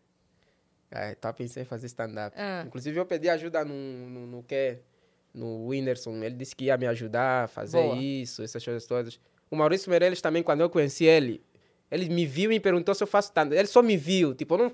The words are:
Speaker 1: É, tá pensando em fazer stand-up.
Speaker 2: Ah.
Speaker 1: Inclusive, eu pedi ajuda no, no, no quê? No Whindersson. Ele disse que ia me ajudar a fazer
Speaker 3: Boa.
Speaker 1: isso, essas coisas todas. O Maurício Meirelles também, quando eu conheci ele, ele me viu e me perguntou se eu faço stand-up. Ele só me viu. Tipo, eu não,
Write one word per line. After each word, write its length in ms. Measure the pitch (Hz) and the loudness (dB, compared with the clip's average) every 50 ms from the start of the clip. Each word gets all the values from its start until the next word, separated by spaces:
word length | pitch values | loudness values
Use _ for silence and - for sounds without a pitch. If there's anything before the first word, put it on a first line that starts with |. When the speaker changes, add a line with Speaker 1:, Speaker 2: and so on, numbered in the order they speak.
| _ _ _ _ _ _ _ _ _ _ _ _ _ _ _ _ _ _ | _ _ _ _ _ _ _ _ _ _ _ _ _ _ _ _ _ _
Speaker 1:
É, 240 | - 113 101 104 104 | -10 -10 -8 -8 -10
tá 180 | - - 110 113 | -8 -8 -8 -8
pensando 300 | - 123 120 - 127 127 | -8 -10 -10 -10 -12 -12
em 40 | |
fazer 200 | 123 120 113 123 | -10 -10 -12 -12
stand-up. 500 | 120 120 - 117 113 107 107 107 104 - - | -10 -8 -8 -8 -8 -8 -8 -10 -10 -8 -10
Speaker 2:
Ah. 260 | 208 202 190 180 160 | -8 -8 -8 -8 -10
Speaker 1:
Inclusive, 320 | 160 - 131 123 151 151 170 | -10 -12 -10 -10 -6 -4 -4
eu 80 | 185 | -4
pedi 220 | 180 185 160 151 175 | -2 -4 -2 0 0
ajuda 360 | 170 160 156 170 160 160 151 | 0 0 -2 -4 -4 -4 -4
no, 100 | 147 143 | -4 -6
no, 520 | 139 139 135 131 123 123 123 127 123 120 | -10 -10 -12 -12 -12 -14 -14 -14 -14 -14
no 160 | 120 123 120 120 | -14 -14 -16 -12
quê? 360 | - 143 135 135 131 120 120 - _ _ _ _ _ _ _ _ _ - | -6 -4 -2 -2 -2 -4 -6 -12 _ _ _ _ _ _ _ _ _ -14
No 340 | 120 117 117 113 113 113 120 | -10 -8 -8 -8 -8 -6 -4
Whindersson. 480 | 135 139 135 131 127 120 - 117 113 113 107 | -4 -2 -2 -2 -2 -4 -4 -8 -8 -6 -6
Ele 120 | 113 123 | -8 -8
disse 180 | 123 131 131 - | -8 -10 -12 -10
que 120 | - 131 | -4 0
ia 100 | 131 135 | 0 2
me 100 | 123 127 | 2 2
ajudar 580 | 120 120 117 120 110 107 120 127 131 127 127 120 | 0 -2 -2 -4 -4 -2 0 2 2 2 0 0
a 40 | 113 | -2
fazer 340 | - - 107 - 160 170 165 | -6 -10 -10 0 2 2 2
Speaker 3:
Boa. 140 | 147 131 | 2 0
Speaker 1:
isso, 460 | 123 135 139 139 135 127 117 - - 113 | -2 -4 -4 -4 -6 -8 -10 -10 -12 -12
essas 200 | 117 - 123 - | -10 -10 -10 -8
coisas 240 | - 120 117 110 | -6 -8 -8 -6
todas. 320 | - 123 123 120 117 - - _ _ _ _ _ _ | -4 -4 -4 -4 -4 -10 -16 _ _ _ _ _ _
O 60 | - | -2
Maurício 320 | 156 151 151 170 190 196 190 | 2 2 2 2 0 0 2
Meirelles 300 | 175 170 175 185 185 175 | 4 6 6 4 4 0
também, 220 | - 165 156 170 165 | 0 0 0 2 2
quando 180 | - 151 147 | 2 2 4
eu 80 | 165 175 | 2 2
conheci 360 | 170 170 147 139 - - 165 | 2 2 2 2 0 4 6
ele, 380 | 160 160 160 143 123 107 - - _ _ _ _ _ _ _ _ _ | 8 8 8 6 2 -2 -8 -12 _ _ _ _ _ _ _ _ _
ele 180 | - 165 185 165 | -4 -4 -2 0
me 160 | 170 170 170 | 2 2 2
viu 240 | 147 131 151 190 220 | 0 0 0 0 2
e 40 | 226 | 2
me 60 | 220 | 2
perguntou 340 | - 202 180 175 170 196 196 | 4 2 2 2 2 0 0
se 80 | 196 208 | 0 0
eu 40 | |
faço 220 | 196 - 202 202 - | 2 2 2 2 2
stand-up. 280 | - 170 156 143 143 | 2 0 2 4 4
Ele 100 | 175 202 202 | 2 2 6
só 140 | - 247 240 | 6 6 6
me 140 | 226 208 | 6 4
viu. 380 | 180 135 156 190 190 175 147 127 | 2 2 2 4 4 4 4 2
Tipo, 200 | - 147 - 160 | -2 -2 0 2
eu 40 | 185 | 2
não, 140 | 240 247 | 2 0